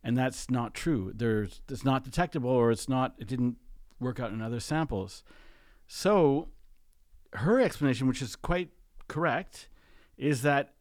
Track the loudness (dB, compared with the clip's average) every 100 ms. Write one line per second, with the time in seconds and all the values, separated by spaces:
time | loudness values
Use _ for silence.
0 | 0 0 0 -4 -4 -2 -2 -4 0 0
1 | -2 -2 2 2 0 -8 -12 -2 0 0
2 | 0 -2 0 0 2 4 4 2 0 0
3 | 0 -4 -8 0 0 -2 -14 -20 -20 -8
4 | -6 -4 -6 -6 -6 -6 -2 -2 -2 -4
5 | -6 -10 -20 -20 -20 -20 -20 _ -16 -2
6 | 2 6 6 4 -2 -16 -20 -20 _ _
7 | _ -20 -14 -2 2 4 2 2 0 2
8 | 0 0 -6 -8 -2 -2 -2 _ _ -20
9 | -10 -2 0 0 -4 -16 -20 -20 _ -20
10 | _ -4 0 2 2 0 -2 _